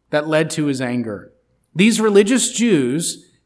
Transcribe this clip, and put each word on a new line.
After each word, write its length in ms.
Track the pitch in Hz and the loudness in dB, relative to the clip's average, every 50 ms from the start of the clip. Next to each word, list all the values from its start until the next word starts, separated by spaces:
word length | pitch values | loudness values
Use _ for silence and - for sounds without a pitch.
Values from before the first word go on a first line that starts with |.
| _ _ | _ _
that 180 | - 151 151 | -4 -4 -2
led 220 | 160 156 156 160 160 | 0 0 0 0 -2
to 140 | - - 151 | -2 -4 -2
his 160 | 147 139 127 | -2 -2 -4
anger. 500 | 131 120 123 123 117 110 104 92 87 - _ _ _ _ _ _ _ _ _ | -4 -4 -4 -4 -4 -6 -8 -10 -14 -18 _ _ _ _ _ _ _ _ _
These 260 | 151 196 226 220 185 | 2 2 2 2 2
religious 500 | 220 220 202 196 214 202 262 247 - - | 0 4 4 4 4 4 2 0 0 -2
Jews 800 | - - 226 240 202 151 131 120 131 160 170 - - - - _ _ _ _ | -2 -2 0 2 2 2 2 0 -2 -4 -4 -6 -8 -10 -16 _ _ _ _